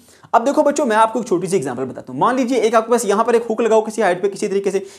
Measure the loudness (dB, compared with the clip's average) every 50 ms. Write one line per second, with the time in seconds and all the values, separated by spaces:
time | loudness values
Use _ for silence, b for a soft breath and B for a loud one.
0 | b b b b b b b 2 2 2 2 2 2 2 2 0 0 0 2 2
1 | 2 2 0 -2 -2 -2 -2 -2 -2 0 -2 -2 -2 -2 -6 -6 -8 -8 -10 -12
2 | -14 -8 -4 -2 0 0 0 0 0 0 0 0 0 2 2 2 2 2 0 0
3 | 2 0 0 0 2 2 2 0 0 0 -2 0 2 2 2 2 2 0 -2 0
4 | 0 0 0 0 -2 -4 -4 -4 -4 -4 -2 -2 -2 -2 -2 -4 -6 B B